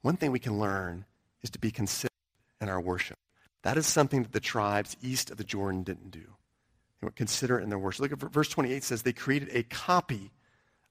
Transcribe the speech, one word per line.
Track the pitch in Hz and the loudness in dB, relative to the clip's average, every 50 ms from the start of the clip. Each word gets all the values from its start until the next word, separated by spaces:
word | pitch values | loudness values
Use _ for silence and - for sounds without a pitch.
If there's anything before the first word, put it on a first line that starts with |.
| - | 0
One | 127 180 | 0 2
thing | - 156 143 | 2 2 2
we | 127 - | 2 2
can | - 127 107 104 | 0 0 0 2
learn | 107 98 98 98 92 87 87 92 98 - _ _ _ _ _ _ - | 2 2 0 0 -2 -4 -6 -8 -12 -16 _ _ _ _ _ _ -12
is | 113 | -10
to | - - | -6 -4
be | - 110 | -4 -4
considerate | 110 - 104 95 - - - - - _ _ _ _ _ _ _ _ _ | -2 -2 -2 -2 -2 -4 -4 -6 -8 _ _ _ _ _ _ _ _ _
in | 110 101 | -4 -2
our | 92 92 | -2 -2
worship. | 87 92 90 90 - - - - _ _ _ _ _ _ _ _ - | 0 0 0 -2 -2 -4 -6 -14 _ _ _ _ _ _ _ _ -2
That | - 143 160 | 2 2 2
is | 151 | 2
something | - - 156 143 135 - 135 117 | 4 6 6 6 6 4 2 2
that | 107 - | 2 -2
the | 107 | -2
tribes | - - - 117 104 101 104 101 104 - - - | -2 0 0 2 2 4 4 2 0 0 -6 -8
east | - 127 131 123 - - | -6 -2 -2 -2 -2 -4
of | 127 107 | -6 -10
the | 104 | -8
Jordan | - - 98 98 98 95 92 90 | -6 -4 -2 0 0 0 -2 -2
didn't | 95 90 - - 95 | -4 -8 -8 -12 -16
do. | 87 80 - - - _ _ _ _ _ _ _ _ _ _ _ _ _ | -16 -18 -18 -20 -20 _ _ _ _ _ _ _ _ _ _ _ _ _
They | - | -10
were | 107 | -10
considerate | - - 110 101 - - 139 120 127 117 92 | -4 -4 -4 -2 -2 -2 2 2 2 2 2
in | 104 | 0
their | 104 95 | -2 -2
worship. | 98 95 - - 135 | -2 -2 -2 -2 -2
Look | 139 143 | -2 -2
at | 135 | -6
v-, | 139 - | -8 0
verse | - 147 151 - | 2 2 2 4
twenty-eight | - - 139 120 131 139 - | 2 0 2 2 0 -2 -2
says, | - 123 110 - | -2 -4 0 0
"They | 131 117 | -2 -2
created | - - 131 135 143 139 - 123 | 0 0 2 2 2 0 0 0
a | 123 117 | 0 0
copy | - - - - - 180 180 - - 127 101 98 101 - _ _ _ _ _ _ _ _ _ _ _ | 0 -6 -6 2 4 4 4 4 0 -4 -6 -6 -12 -18 _ _ _ _ _ _ _ _ _ _ _